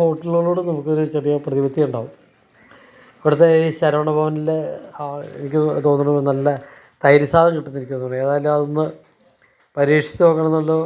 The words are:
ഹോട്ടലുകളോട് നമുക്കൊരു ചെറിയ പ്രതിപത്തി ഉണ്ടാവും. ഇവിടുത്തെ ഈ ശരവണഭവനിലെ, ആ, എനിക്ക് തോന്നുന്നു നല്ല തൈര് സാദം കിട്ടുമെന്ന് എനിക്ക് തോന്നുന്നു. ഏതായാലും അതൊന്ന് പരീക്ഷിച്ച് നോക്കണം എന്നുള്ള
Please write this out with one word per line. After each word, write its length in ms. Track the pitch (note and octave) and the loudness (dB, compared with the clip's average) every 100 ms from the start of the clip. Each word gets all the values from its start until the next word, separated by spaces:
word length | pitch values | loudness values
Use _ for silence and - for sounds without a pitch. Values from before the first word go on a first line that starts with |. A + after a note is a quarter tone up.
ഹോട്ടലുകളോട് 580 | E3 D#3 E3+ E3+ E3+ F3+ F3 | 0 -2 -2 0 0 -2 -2
നമുക്കൊരു 340 | D3+ C#3+ D#3 D#3 D3+ | -4 -2 -2 -2 -2
ചെറിയ 180 | C#3+ D3 C#3+ | -2 -2 -2
പ്രതിപത്തി 340 | C3+ C#3 D#3 C#3 | -2 -2 -2 -2
ഉണ്ടാവും. 240 | B2 G#2+ - _ _ _ _ _ - _ _ - _ | -4 -10 -16 _ _ _ _ _ -20 _ _ -20 _
ഇവിടുത്തെ 280 | D3+ D3 E3 D#3+ D#3+ | 0 4 6 4 2
ഈ 40 | D#3 | 0
ശരവണഭവനിലെ, 760 | D#3 D3+ D#3 D3+ D#3 D3+ D3+ D#3 D3+ D3+ - - | 0 0 0 0 0 -2 -2 -4 -6 -10 -14 -12
ആ, 40 | D3 C#3+ - - | -10 -10 -14 -12
എനിക്ക് 220 | C#3 D3+ D3+ D3+ C#3+ | -4 0 0 0 2
തോന്നുന്നു 260 | C#3+ C#3+ C#3+ C#3 | 2 2 0 0
നല്ല 180 | C3+ C#3+ C3+ - - _ _ | 0 0 -2 -8 -20 _ _
തൈര് 220 | C#3+ D3 C#3+ | 4 4 4
സാദം 200 | E3+ E3+ D#3+ | 4 4 2
കിട്ടുമെന്ന് 240 | C#3+ C#3 | -6 -12
എനിക്ക് 160 | B2+ C3 | -10 -8
തോന്നുന്നു. 220 | B2+ B2+ | -6 -4
ഏതായാലും 280 | C#3 C#3+ D3 D3 | -2 -2 0 -2
അതൊന്ന് 280 | D3 D3+ D3+ - _ _ _ _ _ _ _ C#3+ | -2 -4 -4 -8 _ _ _ _ _ _ _ -2
പരീക്ഷിച്ച് 460 | C#3+ D3+ D3+ - | 2 2 0 2
നോക്കണം 220 | E3+ D#3+ D#3+ | 2 4 0
എന്നുള്ള 240 | D#3+ D#3 D#3+ | 0 0 -2